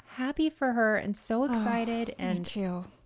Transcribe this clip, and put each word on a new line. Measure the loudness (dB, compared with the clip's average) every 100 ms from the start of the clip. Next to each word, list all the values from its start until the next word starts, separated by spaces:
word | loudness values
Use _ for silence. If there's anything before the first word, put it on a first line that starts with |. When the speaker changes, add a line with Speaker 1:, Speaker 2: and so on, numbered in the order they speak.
| -16
Speaker 1:
happy | -6 -4 2 0
for | 2 0
her | 4 4 4
and | 0 -6
so | -2 0
Speaker 2:
Oh, | 2
Speaker 1:
excited. | 2 2 0 0 -2 -4
Speaker 2:
me | -4
Speaker 1:
And | -2 -2 -2
Speaker 2:
too. | -2 -2 -4 -8 -16